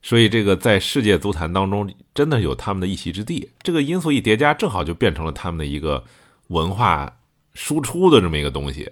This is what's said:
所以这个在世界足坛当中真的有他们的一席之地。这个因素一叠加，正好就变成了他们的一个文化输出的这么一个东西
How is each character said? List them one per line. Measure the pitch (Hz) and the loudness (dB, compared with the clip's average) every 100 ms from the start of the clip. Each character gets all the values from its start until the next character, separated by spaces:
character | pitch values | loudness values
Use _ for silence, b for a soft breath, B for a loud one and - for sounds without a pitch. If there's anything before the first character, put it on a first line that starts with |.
所 | - 117 | 2 4
以 | 113 | 4
这 | 113 | 4
个 | 101 92 | 2 2
在 | 120 101 | 2 2
世 | - 147 | 2 0
界 | 107 90 | 2 2
足 | 101 | 2
坛 | 87 82 | -4 -2
当 | 92 98 | -2 -2
中 | 101 101 - _ | -2 -6 -10 _
真 | - 147 | -2 0
的 | 135 | 0
有 | 90 | 0
他 | 120 - | -4 -6
们 | 98 | -4
的 | 92 | -4
一 | |
席 | 92 - | -4 -6
之 | 87 | -8
地。 | 107 165 - _ | -6 -8 -8 _
这 | - | -4
个 | 165 | -2
因 | 143 180 | 0 -2
素 | 160 | 0
一 | 139 | 0
叠 | - 113 | 2 4
加， | 147 | 4
正 | 151 202 | 2 -2
好 | 95 | -2
就 | 87 | -4
变 | 85 110 | 0 0
成 | 80 80 | 0 -6
了 | |
他 | 71 92 | -6 -8
们 | 85 | -6
的 | 73 | -6
一 | 71 | -4
个 | 78 69 - b b b _ | -4 -4 -6 b b b _
文 | 85 80 | -2 -2
化 | 98 113 80 69 _ _ _ _ | 0 0 0 -2 _ _ _ _
输 | - - 151 | -14 -4 -4
出 | 135 170 185 | -2 2 6
的 | 139 | 6
这 | 90 | 6
么 | 76 | 0
一 | |
个 | 71 | -2
东 | 69 69 | -4 -6
西 | 67 - | -8 -12